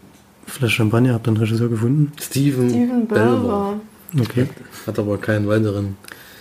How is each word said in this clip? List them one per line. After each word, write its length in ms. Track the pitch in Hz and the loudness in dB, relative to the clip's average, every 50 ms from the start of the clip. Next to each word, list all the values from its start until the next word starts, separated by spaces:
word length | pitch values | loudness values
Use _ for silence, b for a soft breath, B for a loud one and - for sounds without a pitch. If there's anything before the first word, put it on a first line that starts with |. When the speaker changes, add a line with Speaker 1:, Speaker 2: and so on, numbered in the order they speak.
| - - - - _ _ _ _ - | -20 -20 -20 -20 _ _ _ _ -18
Speaker 1:
Flasche 300 | - - - 131 113 104 | -16 -6 -2 -2 0 2
Champagner. 380 | - 117 107 107 117 127 131 123 | 2 2 2 4 4 4 2 2
Habt 140 | 110 113 117 | 0 0 0
ihr 40 | |
einen 60 | 110 110 | 0 2
Regisseur 320 | 113 107 113 113 120 117 | 2 0 0 0 0 0
gefunden? 420 | 117 110 110 120 135 156 147 143 147 - | 0 0 0 2 2 2 2 0 -2 -6
Speaker 2:
Steven 480 | - - - 135 139 143 135 127 123 123 | -12 -6 -2 0 0 2 2 2 2 2
Speaker 3:
Steven 380 | 120 120 240 240 254 247 226 - | 2 2 2 2 2 0 0 2
Speaker 2:
Bellow. 720 | 208 214 214 240 247 - - 233 208 202 202 196 208 214 214 - - - - - - | 2 2 4 4 4 2 0 0 0 -2 -2 -4 -4 -8 -10 -14 -20 -20 -14 -4 -2
Speaker 3:
Bellow. 60 | 143 | -2
Speaker 1:
Okay. 200 | 117 - - 120 127 | -2 0 0 -2 -2
Speaker 2:
Hat, 440 | - - - - - - - - - | -2 -4 -10 -18 -20 -20 -14 -12 -8
hat 120 | 104 - | -4 -4
aber 180 | 107 104 101 95 | -2 -2 -2 -2
keinen 300 | - - 107 107 101 101 | -2 -2 -2 0 0 2
weiteren 480 | 107 110 110 107 98 104 101 101 98 - B B B B B B B B | 2 2 2 0 0 -2 -4 -4 -6 -10 B B B B B B B B